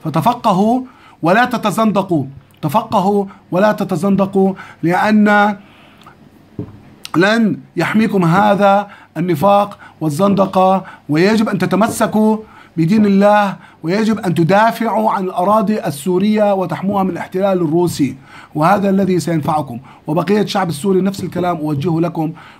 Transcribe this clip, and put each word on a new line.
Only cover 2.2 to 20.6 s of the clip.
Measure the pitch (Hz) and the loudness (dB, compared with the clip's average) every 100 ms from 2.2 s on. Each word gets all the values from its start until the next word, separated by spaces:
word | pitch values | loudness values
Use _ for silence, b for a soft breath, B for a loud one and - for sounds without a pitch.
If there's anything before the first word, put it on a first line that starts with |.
| 135 - - - | -4 -12 -20 -8
تفقهوا | 156 208 233 220 185 202 196 B B | -4 -4 -2 -2 0 0 -2 B B
ولا | 175 214 | 0 0
تتزندقوا، | 208 190 175 196 196 196 196 190 190 B B | 0 -4 -2 0 0 0 2 0 -2 B B
لأن | 160 180 202 214 208 208 208 202 B B B B B B - _ _ - - - - - - 151 | -2 0 2 4 4 4 2 -2 B B B B B B -20 _ _ -14 -14 -14 -20 -20 -6 0
لن | 190 226 220 139 - - | 2 2 0 -2 -8 -6
يحميكم | 160 214 220 202 170 | -2 0 0 2 2
هذا | 175 208 202 202 196 202 B B - | 2 2 4 4 2 0 B B -6
النفاق | 180 170 196 202 202 - B B | -2 0 2 2 0 -6 B B
والزندقة. | 156 147 202 196 190 190 190 190 180 B - | -6 0 0 2 0 2 2 2 -4 B -4
ويجب | 147 190 220 226 | 2 2 2 0
أن | 185 | -2
تتمسكوا | 180 180 220 - 214 214 214 214 - B B - | 0 0 0 0 -2 2 2 0 -6 B B -2
بدين | 160 220 208 | 0 2 4
الله، | 196 202 208 202 - B B | 4 4 4 0 -4 B B
ويجب | 160 196 220 220 | -4 -2 0 -2
أن | 170 | -2
تدافعوا | 160 165 196 226 226 226 202 220 | 0 2 4 2 0 -4 -2 0
عن | 185 | -2
الأراضي | 185 185 180 214 202 214 | -4 -2 0 2 0 -2
السورية | - 139 185 180 208 214 208 | -4 -6 -2 0 0 2 2
وتحموها | 190 180 160 190 196 | 0 -2 -4 -4 -2
من | 190 | -2
الاحتلال | 170 - 185 196 185 | -4 -8 -4 -2 0
الروسي، | 165 165 175 - 135 107 B B B 151 | 0 0 0 -2 -4 -4 B B B -2
وهذا | 160 202 196 | 0 2 0
الذي | 190 190 180 | 0 0 -2
سينفعكم. | 170 165 147 156 139 120 - B - | 0 -2 -2 -4 -4 -10 -16 B -6
وبقية | 156 170 208 | -4 0 0
الشعب | 196 208 | 0 -2